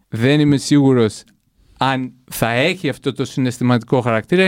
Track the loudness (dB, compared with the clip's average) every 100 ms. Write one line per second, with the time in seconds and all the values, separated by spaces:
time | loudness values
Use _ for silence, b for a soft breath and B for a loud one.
0 | _ -4 0 2 2 0 2 2 4 4
1 | 2 -2 -18 _ _ _ _ -6 -4 -2
2 | -6 -14 -14 -4 -2 0 -2 -2 -6 -6
3 | -8 -6 -6 -4 -4 -2 0 0 0 -2
4 | 0 -2 0 0